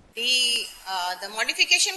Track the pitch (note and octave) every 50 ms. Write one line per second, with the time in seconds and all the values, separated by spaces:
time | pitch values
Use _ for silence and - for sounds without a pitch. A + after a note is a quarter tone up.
0 | - _ - A3+ A#3 B3 B3+ B3 B3 A#3+ A#3+ A#3+ F#3 - - - - F#3 F#3+ F#3
1 | F3 F3+ F3+ F#3 G3 G3 G#3+ A3 A#3 B3+ - - B3+ - F4 F4+ - G#4 F#4+